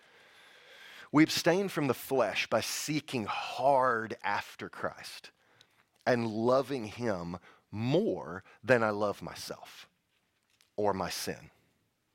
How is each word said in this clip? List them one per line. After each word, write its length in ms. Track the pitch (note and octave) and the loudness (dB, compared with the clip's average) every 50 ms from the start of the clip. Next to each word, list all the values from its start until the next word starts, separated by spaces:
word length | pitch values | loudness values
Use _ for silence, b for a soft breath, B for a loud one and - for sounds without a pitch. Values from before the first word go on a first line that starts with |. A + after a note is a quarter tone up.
| B B B B B B B B B B B B B B B B B B B B B B | B B B B B B B B B B B B B B B B B B B B B B
We 100 | B D3 | B 6
abstain 460 | D#3+ D#3 - - - E3+ E3+ F#3+ G3+ F3+ | 6 6 4 2 2 2 4 2 2 -2
from 180 | - E3 D3 | -2 0 0
the 80 | C3 A#2 | 0 0
flesh 540 | - - - C3+ C3 A2 F#2+ F2+ - - - | -2 -4 0 2 2 2 2 0 -2 -2 0
by 120 | A#2+ A2 | 0 0
seeking 680 | - - - - - - D#3 D3 - - - B2 G2+ | 0 -2 -4 -6 -4 -4 -4 -4 -4 -4 -4 -4 -4
hard 920 | F#2+ - - - - - - B2+ C#3+ C#3 C3 B2+ B2+ A#2 A2 A2 G#2 - - - | -4 -4 -6 -6 -8 -2 2 4 4 6 6 4 4 2 0 -2 -6 -8 -6 -4
after 440 | G2 G#2 G#2+ - - - - - - | -4 -4 -4 -4 -8 -12 -12 -12 -12
Christ 600 | - - - D#2+ - - - - - - - - _ b b b b b b b b b b b b b - | -8 -6 -6 -6 -6 -8 -14 -16 -16 -16 -18 -20 _ b b b b b b b b b b b b b 0
and 220 | B2 B2+ A#2+ A#2 | 2 2 2 2
loving 600 | A2+ G#2 A2+ A2+ A#2+ B2+ C#3 C3+ C3+ C#3+ B2+ G#2+ | -2 -2 0 2 4 4 2 2 0 -4 -6 -8
him 500 | G#2 F#2 A2+ A#2+ A2+ G2 F2 E2+ E2+ F2+ - B B B B B B | -8 -8 -4 -2 -2 -2 -2 -4 -8 -8 -10 B B B B B B
more 720 | - G#2 A#2 B2+ C#3+ F3+ A3+ F#3+ F#2+ D#2+ B1+ D2 F2 F#2 - B B B B | -6 -4 0 2 2 2 2 2 0 -4 -6 -8 -10 -12 -12 B B B B
than 180 | G#2 B2+ A#2 | 4 6 6
I 80 | A2+ G#2+ | 6 4
love 320 | G#2 G#2 G#2 G2+ F#2+ - | 2 2 0 -2 -2 -4
myself 640 | F2 E2+ - - - - D#2+ - - - - - - - _ _ _ _ _ _ _ _ _ _ _ _ _ _ _ _ _ | -8 -12 -10 -10 -10 -12 -12 -12 -14 -18 -20 -20 -20 -20 _ _ _ _ _ _ _ _ _ _ _ _ _ _ _ _ _
or 160 | - G#2 G2+ | -2 0 0
my 180 | F#2+ F#2+ F2+ E2+ | 0 0 -2 -4
sin. 400 | - - - G2+ D2 - - - _ _ _ _ _ _ _ _ _ _ _ _ | -4 -6 -6 -6 -8 -8 -12 -20 _ _ _ _ _ _ _ _ _ _ _ _